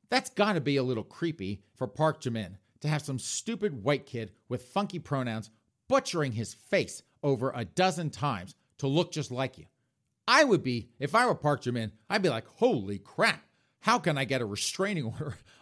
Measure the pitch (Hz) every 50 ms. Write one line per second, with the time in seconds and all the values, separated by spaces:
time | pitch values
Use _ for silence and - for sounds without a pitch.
0 | _ _ 240 - - - - - 233 220 196 156 117 147 139 135 127 127 123 110
1 | - - - - - - - - 95 98 104 - - _ _ _ 127 104 - 147
2 | 156 156 156 160 - 123 117 110 98 85 95 - _ _ _ _ - 151 156 143
3 | - 143 131 120 - - - - - 220 233 - 208 196 143 107 95 139 147 -
4 | - - - 117 110 101 - _ _ - 120 120 - - - 196 208 202 185 165
5 | - - 147 135 123 117 110 110 107 - _ _ _ _ _ _ _ - 262 269
6 | 262 - 180 165 147 131 107 113 110 - - - - - 202 175 107 - - -
7 | - _ _ _ - 143 135 110 127 135 - 120 113 - - 180 185 190 156 175
8 | 165 147 - - 147 143 113 90 90 - - _ _ _ _ - 143 135 139 170
9 | 180 180 - 156 131 - 123 127 135 - - 80 78 - _ _ _ _ _ _
10 | _ _ _ _ _ - 247 302 302 254 196 135 - 131 120 117 - - _ -
11 | 139 147 185 226 247 233 156 - - 147 139 - - 123 120 120 110 101 - _
12 | _ - 202 208 185 156 117 113 - - - - 226 254 202 120 95 101 101 95
13 | - - - - 214 220 - - - _ _ _ _ _ _ _ - 214 233 202
14 | 151 170 147 135 135 113 131 127 117 101 101 - - - - - 190 208 202 160
15 | 120 110 - - - - - - - - - _